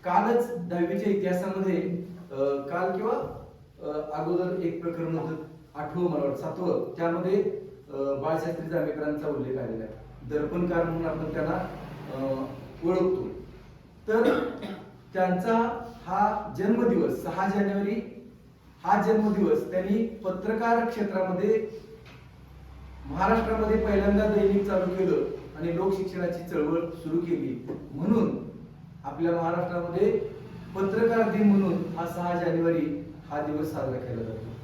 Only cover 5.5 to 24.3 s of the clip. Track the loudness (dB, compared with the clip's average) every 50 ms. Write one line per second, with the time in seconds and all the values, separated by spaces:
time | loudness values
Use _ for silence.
5.5 | -16 -20 -20 -14 -10 -8 -8 -6 -2 -2 0 0 0 0 0 0 -2 -2 -6 -6
6.5 | -6 -2 0 0 0 0 -2 -4 -4 -2 -2 0 0 0 0 2 2 2 2 0
7.5 | -2 -4 -10 -12 -18 -18 -16 -10 -4 -2 0 0 0 0 0 0 0 0 -2 -4
8.5 | -4 -4 -6 -2 0 0 0 0 -2 -2 -2 -2 -2 -2 -2 -2 -2 -2 -2 -2
9.5 | -2 -4 -4 -4 -6 -6 -8 -10 -12 -14 -16 -18 -18 -16 -10 -4 -2 -2 -2 0
10.5 | 0 0 0 2 2 2 2 2 0 -2 -2 -2 -2 -2 -4 -4 -2 -2 -2 0
11.5 | 0 -2 -4 -6 -8 -10 -12 -12 -12 -12 -10 -10 -6 -4 -2 -2 -2 -2 -4 -8
12.5 | -8 -12 -14 -16 -14 -2 0 2 4 4 4 2 2 0 -2 -6 -8 -10 -14 -16
13.5 | -18 -20 -20 -20 -20 -20 -20 -20 -20 -12 -2 2 2 4 6 4 4 2 0 -4
14.5 | -6 -8 -10 -10 -10 -12 -12 -18 -20 -20 -20 -6 0 2 4 4 4 2 2 2
15.5 | 4 4 4 2 0 -4 -8 -10 -14 -14 -8 -4 0 2 2 2 2 0 -4 -6
16.5 | -4 -2 2 2 4 4 4 4 4 4 2 2 0 -2 -4 -6 -2 0 0 0
17.5 | 2 2 2 2 2 0 0 0 -2 -2 -4 -8 -14 -16 -18 -18 -20 -20 -20 -20
18.5 | -20 -20 -20 -20 -20 -8 2 2 4 4 6 4 4 4 4 4 4 4 4 4
19.5 | 4 4 2 0 -2 -2 2 2 2 2 2 0 -4 -4 -4 -4 -4 -2 -2 -2
20.5 | 0 0 4 4 4 4 2 0 -2 -2 -2 0 0 0 0 0 0 2 4 4
21.5 | 4 4 2 -2 -8 -12 -14 -16 -18 -20 -20 -20 -20 -20 -20 -20 -20 -20 -20 -20
22.5 | -20 -20 -20 -18 -18 -18 -18 -16 -16 -14 -12 -8 -2 2 4 6 6 4 4 2
23.5 | 2 2 2 4 4 4 4 4 4 4 6 6 6 6 6 6